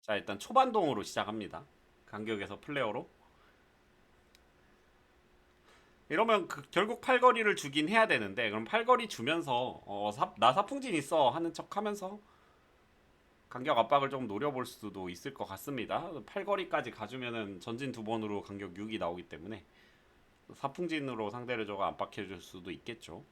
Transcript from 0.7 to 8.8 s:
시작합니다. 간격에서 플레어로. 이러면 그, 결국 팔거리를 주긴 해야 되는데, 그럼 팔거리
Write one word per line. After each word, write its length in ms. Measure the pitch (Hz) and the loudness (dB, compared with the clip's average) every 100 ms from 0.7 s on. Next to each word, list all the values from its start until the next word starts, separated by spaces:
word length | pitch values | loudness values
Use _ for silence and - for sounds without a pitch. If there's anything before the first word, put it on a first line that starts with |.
| 220 165 110 | 4 2 0
시작합니다. 600 | 90 - 101 110 95 80 143 _ _ _ - | -2 -4 -4 -4 -8 -10 -16 _ _ _ -16
간격에서 520 | 107 107 107 95 101 | -10 -4 -4 -4 -8
플레어로. 480 | - 143 117 107 170 _ _ _ _ _ _ _ _ _ _ _ _ _ _ _ _ _ _ _ _ _ _ _ _ _ _ - _ _ _ | -6 -2 -2 -2 -8 _ _ _ _ _ _ _ _ _ _ _ _ _ _ _ _ _ _ _ _ _ _ _ _ _ _ -20 _ _ _
이러면 380 | - 226 214 170 | 0 4 4 2
그, 140 | - 143 | -8 -2
결국 280 | 170 214 247 | 0 2 0
팔거리를 540 | - 247 254 233 214 190 | 2 8 8 8 4 2
주긴 320 | 147 139 156 | 0 0 4
해야 200 | 226 220 | 4 6
되는데, 420 | 139 104 98 113 | 4 2 0 0
그럼 160 | 107 113 | 0 0
팔거리 420 | 226 | 0